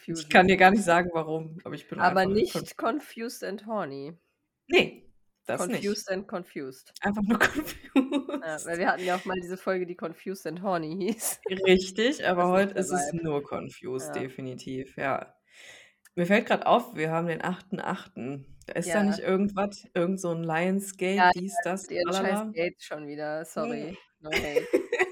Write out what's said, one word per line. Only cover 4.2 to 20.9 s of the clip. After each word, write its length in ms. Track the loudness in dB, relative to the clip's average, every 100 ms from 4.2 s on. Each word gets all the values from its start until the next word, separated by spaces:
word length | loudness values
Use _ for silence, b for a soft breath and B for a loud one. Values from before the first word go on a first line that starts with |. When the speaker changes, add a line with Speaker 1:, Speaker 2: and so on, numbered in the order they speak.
| _ _ _ _ 2
Speaker 1:
Ne, 320 | 4 4 -2 -20 _ _ _ -6
das 220 | -2 -2
nicht. 260 | -2 -2 -4
Speaker 2:
Confused 140 | -4
and 160 | -6 -6
confused. 680 | -10 -10 -10 -10 -12 -20 -6
Speaker 1:
Einfach 200 | -2 0
nur 160 | 2 2
<laughs> 0 |
confused. 1040 | 2 0 -6 -10 0 2 2 0 -4 -6
Speaker 2:
Ja, 200 | -6 -6 -4
weil 120 | 0
wir 100 | 0
hatten 160 | 0
ja 140 | 0 -2
auch 60 | -2
mal 140 | -6
diese 180 | -6 -6
Folge, 280 | -4 -2 -4
die 80 | -8
confused 500 | -10 -10 -10 -10 -8
and 160 | -6
horny 340 | -2 -2 -2 -4
<laughs> 180 | -4
hieß. 280 | -2 -6 -6 -6
Speaker 1:
Richtig, 760 | 2 6 6 6 0 0 2 0
aber 220 | 2 4
Speaker 2:
Das 20 |
ist 120 | 4 2
Speaker 1:
heute 100 | 0
Speaker 2:
der 60 |
Speaker 1:
ist 100 | -2
es 200 | -2 -2
Speaker 2:
Vibe. 20 |
Speaker 1:
nur 280 | -2 -2 -2
confused, 720 | -4 -8 -8 -12 -8 -6 -6
Speaker 2:
Ja. 20 | -6
Speaker 1:
definitiv, 840 | -8 -8 -10 -10 -10 -10 -10 -6
ja. 360 | -4 -4 -6 _ B B B B B B _ -2
Mir 100 | 2
fällt 200 | 2 4
grad 180 | 2 4
auf, 300 | 4 2 -4
wir 160 | -2
haben 160 | 0 -2
den 160 | -2
achten 360 | -4 -6 -8 -8
achten. 760 | -6 -8 -10 -12 -10 -10 -14 -18 -8
Da 60 |
ist 220 | -6 -2 2
da 80 |
Speaker 2:
Ja. 0 |
Speaker 1:
nicht 160 | 2 0
irgendwas, 680 | 0 0 0 -2 -4 -6 -6
irgend 260 | -2 0 0
so 100 | -2
'n 120 | -4
Lionsgate, 840 | -2 0 0 0 -4